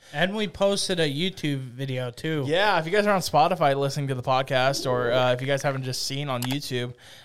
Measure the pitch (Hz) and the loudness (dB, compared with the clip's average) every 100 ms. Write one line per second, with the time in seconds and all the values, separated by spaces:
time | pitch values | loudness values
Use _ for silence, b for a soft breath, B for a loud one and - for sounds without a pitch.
0 | B 147 180 214 208 - 196 202 - 180 | B -2 -2 0 -4 0 2 2 0 0
1 | 156 139 185 180 151 139 127 123 139 127 | 0 0 -4 -2 -4 -4 -6 -8 -6 -4
2 | 123 117 160 156 135 165 208 180 160 208 | -6 -6 -4 -2 0 2 2 2 2 2
3 | 208 190 - 147 165 180 147 139 139 143 | 4 2 2 4 4 4 2 2 0 -2
4 | 139 127 127 131 135 131 131 139 135 123 | -4 -2 0 0 2 2 2 2 0 0
5 | 123 123 127 123 135 139 143 135 127 123 | 2 2 4 2 0 0 0 -2 -4 -6
6 | - 139 147 123 127 139 - 123 123 123 | -4 -4 -4 -4 -2 -4 -4 -4 -6 -8
7 | B B | B B